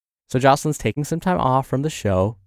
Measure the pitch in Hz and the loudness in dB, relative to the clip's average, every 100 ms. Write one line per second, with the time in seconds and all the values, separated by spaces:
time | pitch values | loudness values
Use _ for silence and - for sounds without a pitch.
0 | _ _ - 131 135 139 156 147 - 143 | _ _ -6 2 4 4 0 -4 -4 -4
1 | 147 165 190 180 131 131 135 131 151 - | -4 -4 -2 0 2 0 0 -2 -4 -4
2 | 101 92 98 117 | 0 2 0 -2